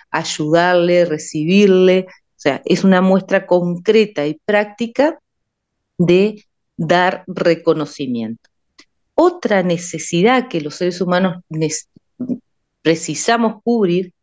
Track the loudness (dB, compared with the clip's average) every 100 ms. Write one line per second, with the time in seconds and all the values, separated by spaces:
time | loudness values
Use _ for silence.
0 | _ -8 -6 -6 0 2 2 2 2 2
1 | 2 -2 -8 -6 0 4 4 6 4 2
2 | -2 -12 _ _ -4 -4 -2 0 4 4
3 | 4 2 0 -2 0 0 0 -4 2 2
4 | 2 -2 -6 -6 -2 -2 -2 -6 -8 0
5 | -2 -2 _ _ _ _ _ _ _ -4
6 | 2 4 2 -4 _ _ _ -8 -2 0
7 | 0 -2 -10 -2 0 0 0 -2 -2 -8
8 | -8 -6 -8 -10 _ _ _ _ _ _
9 | _ 0 0 0 -2 0 0 -4 -6 -12
10 | -6 0 2 2 -2 -6 -8 -6 -6 -4
11 | -2 0 0 -4 -10 -6 -4 -6 -14 _
12 | _ -12 -8 -10 _ _ _ _ -2 -2
13 | -2 -8 -2 0 0 -4 -2 0 0 0
14 | -4 _